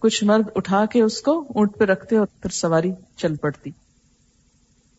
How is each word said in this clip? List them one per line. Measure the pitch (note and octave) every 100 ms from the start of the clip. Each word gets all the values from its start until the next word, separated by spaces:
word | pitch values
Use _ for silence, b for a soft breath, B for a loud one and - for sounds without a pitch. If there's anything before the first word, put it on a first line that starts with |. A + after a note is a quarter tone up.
کچھ | A3+ -
مرد | G3+ G#3+ G#3 -
اٹھا | F3+ G3 G#3+
کے | A#3+
اس | A3 A3
کو | - E4 C#4+
اونٹ | G#3+ G#3 -
پہ | G3+
رکھتے | F#3+ - A3
اور | G3+ _
پھر | F#3
سواری | - E3+ E3 F3 F#3 - -
چل | F3 D3+
پڑتی۔ | D3+ C#3+ - - _ _ _ _ _ _ _ _ _ _ _